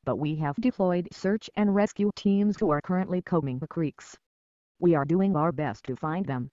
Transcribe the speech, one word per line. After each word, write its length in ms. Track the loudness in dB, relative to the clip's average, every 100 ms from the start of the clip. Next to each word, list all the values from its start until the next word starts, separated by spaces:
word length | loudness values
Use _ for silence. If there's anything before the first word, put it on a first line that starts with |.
"But 140 | -2 -2
we 180 | -2 -2
have 220 | -4 -2
deployed 500 | -4 0 2 2 -2
search 360 | -4 -2 -2 -4 0
and 180 | 2
rescue 380 | 4 2 0 -2
teams 460 | 0 2 4 2 2
who 120 | 2
are 100 | 0
currently 400 | 0 -2 0 -4
combing 380 | 0 0 0 -4
the 100 | -6
creeks. 480 | -4 -4 -4 -20 -20 _ _ _ _ _ _
We 160 | 2 4
are 100 | 4
doing 320 | 2 2 2
our 160 | 0
best 320 | 0 -4 -6 -8
to 100 | -6
find 300 | -4 -4 -2
them." 240 | -4 -6